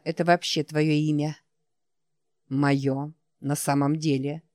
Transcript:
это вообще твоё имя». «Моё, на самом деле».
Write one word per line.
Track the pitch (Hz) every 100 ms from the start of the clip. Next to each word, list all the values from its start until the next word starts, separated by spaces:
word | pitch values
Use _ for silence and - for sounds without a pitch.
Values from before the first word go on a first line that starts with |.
это | - 165
вообще | 170 175 - 160
твоё | - 156 156
имя». | 151 151 151 151 151 _ _ _ _ _ _ _ _ _ _ _
«Моё, | 135 143 139 135 135 147 - _ _
на | 139 147
самом | - 143 143 156
деле». | 156 135 139 156 -